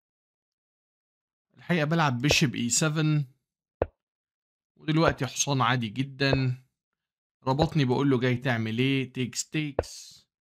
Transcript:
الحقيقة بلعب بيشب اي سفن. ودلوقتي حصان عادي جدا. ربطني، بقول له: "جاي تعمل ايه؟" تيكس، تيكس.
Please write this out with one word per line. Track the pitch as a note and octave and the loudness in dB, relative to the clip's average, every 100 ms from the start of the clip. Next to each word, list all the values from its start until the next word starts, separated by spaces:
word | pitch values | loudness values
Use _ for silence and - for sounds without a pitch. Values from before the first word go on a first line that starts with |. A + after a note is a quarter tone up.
| _ _ _ _ _ _ _ _ _ _ _ _ _ _ _ | _ _ _ _ _ _ _ _ _ _ _ _ _ _ _
الحقيقة | _ - F3 | _ -4 -2
بلعب | D3 E3 D3 B2 | 0 2 2 2
بيشب | C#3+ - D3 | 2 2 2
اي | A2 A#2+ | -2 -2
سفن. | - D#3+ D#3 D#3 D3+ C3+ _ _ _ _ - - _ _ _ _ _ _ _ _ _ | 0 0 0 2 2 -2 _ _ _ _ -8 -8 _ _ _ _ _ _ _ _ _
ودلوقتي | D3 D#3 D#3 - B2+ | -2 2 2 0 -6
حصان | - - C#3 | -4 -2 0
عادي | A#2 B2+ A2+ | 2 0 -2
جدا. | A2+ C#3 C3 C#3 C3+ C3 B2+ _ _ _ _ _ _ _ _ B2+ | -4 -6 -2 0 2 0 -4 _ _ _ _ _ _ _ _ -2
ربطني، | C3+ D#3+ D#3 | 0 2 2
بقول | B2+ B2+ C#3+ | 2 4 4
له: | B2+ | 4
"جاي | B2+ A#2+ | 2 0
تعمل | C3+ A#2 A2 A2+ | -2 -2 -2 0
ايه؟" | C3 C3+ B2+ | 0 0 -4
تيكس، | C3 A#2+ - - | -6 -6 -6 -6
تيكس. | D#3 D3+ - - - - - _ _ | -4 -4 -6 -8 -8 -20 -20 _ _